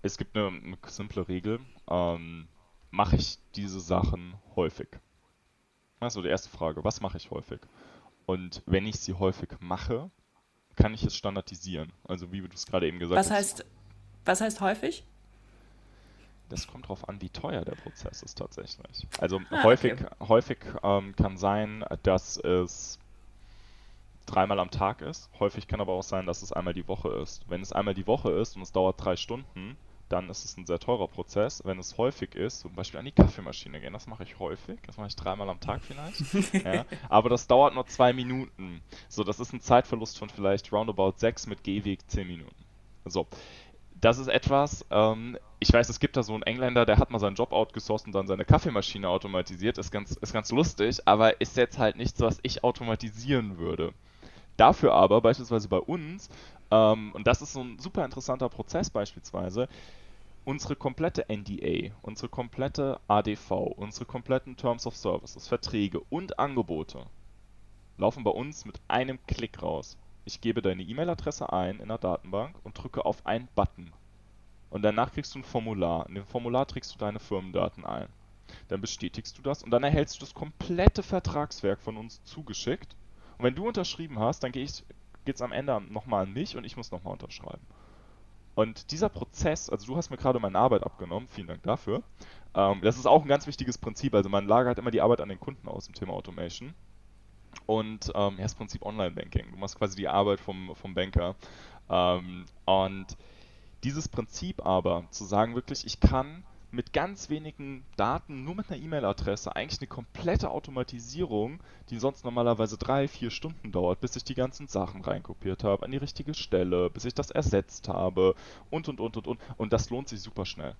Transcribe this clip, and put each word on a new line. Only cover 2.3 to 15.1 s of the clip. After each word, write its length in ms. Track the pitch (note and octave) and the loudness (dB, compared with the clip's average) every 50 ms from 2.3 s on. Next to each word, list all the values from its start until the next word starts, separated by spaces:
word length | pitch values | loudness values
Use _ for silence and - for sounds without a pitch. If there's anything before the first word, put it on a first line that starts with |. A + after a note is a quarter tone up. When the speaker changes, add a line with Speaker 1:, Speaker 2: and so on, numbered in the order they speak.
| E2+ E2 D#2+ - _ _ _ _ _ _ - - | -12 -14 -14 -18 _ _ _ _ _ _ -20 -8
Speaker 1:
mache 260 | - - G2+ F2 - | 0 0 4 4 4
ich 220 | C2 - - - - _ _ - | 4 4 0 -6 -12 _ _ -8
diese 260 | G#2 G2+ G2 F#2 F#2+ | -8 -6 -6 -6 -10
Sachen 540 | F2 D#2+ F2+ F2+ F2+ - F2 F2+ F2 F2 F2+ G2+ _ - - | -2 0 2 2 4 2 0 -2 -6 -12 -16 -18 _ -8 -2
häufig? 340 | - F2 D2+ - - - _ - - _ _ _ _ _ _ _ _ _ _ _ _ _ _ _ _ _ _ _ _ | 0 0 0 -2 -6 -12 _ -12 -20 _ _ _ _ _ _ _ _ _ _ _ _ _ _ _ _ _ _ _ _
Also 200 | A#2+ A#2+ A2 G#2 | -6 -6 -4 -2
die 80 | F2 E2+ | 0 0
erste 220 | D2+ F#2+ - - | 0 0 -2 -6
Frage, 340 | - - D#2+ D#2+ D#2 D#2 - | -8 -4 -4 -2 -2 -2 -2
was 160 | G#2 A2 - | -2 -2 -2
mache 160 | G#2 F#2+ F2 | -4 -6 -6
ich 140 | F2+ - - | -8 -10 -8
häufig? 300 | - D2+ - - B2 - - - _ - - - - - _ - _ _ _ | -10 -10 -10 -10 -12 -14 -14 -20 _ -20 -20 -20 -20 -20 _ -20 _ _ _
Und 360 | - F#2 F#2 F2+ F2+ - - - | -2 -2 -2 -2 -8 -12 -12 0
wenn 200 | - F2+ F#2+ G2 | 2 2 2 2
ich 100 | A2 G#2 | 0 -6
sie 180 | - - - F#2+ | -6 -6 -6 -2
häufig 360 | F2 G2 F#2+ F#2 - - - - - | 2 2 2 2 0 -8 -10 -10 -14
mache, 500 | F2+ F2 F2+ G2 - - A#2+ A#2+ D#3 F#3+ _ _ _ _ _ _ _ _ _ _ _ _ - | -6 -6 -6 -4 -2 -4 -4 -4 -4 -8 _ _ _ _ _ _ _ _ _ _ _ _ 2
kann 160 | - - G#2+ | 2 2 2
ich 120 | A2 G#2+ - | 4 -2 -4
es 120 | - - | -4 -4
standardisieren? 760 | - - G2+ G2 G2 - - F#2+ E2 E2 F#2 F2+ D#2 D#2+ E2 F2 _ _ | -4 -6 -4 -4 -4 -6 -8 -12 -12 -8 -6 -6 -6 -6 -8 -12 _ _
Also 260 | - F#2 F2+ F2+ F2 | -8 -8 -8 -6 -8
wie 100 | F2+ G2 | -8 -10
du 60 | F#2 F2+ | -10 -10
es 140 | - - - | -12 -14 -10
gerade 200 | - - F#2 F2 | -2 0 2 2
eben 120 | D#2 E2 F2+ | 2 0 -2
gesagt 200 | E2+ E2+ F2+ F#2 | -2 2 4 4
Speaker 2:
Was 120 | - - | 4 4
Speaker 1:
hast. 60 | G#3+ | 2
Speaker 2:
heißt, 300 | G3+ G3+ - - - - - - - - - - - - - - - - | 2 0 -2 -6 -8 -14 -16 -20 -20 -20 -20 -20 -20 -20 -20 -20 -6 0
was 140 | - F#3 F3+ | 0 2 2
heißt 180 | A3 A3 G#3+ - | 2 -2 -2 0
häufig? 440 | G3+ F#3+ G#3 G#3+ - D4+ E4+ - - - | 0 0 0 0 -2 -4 -4 -6 -14 -20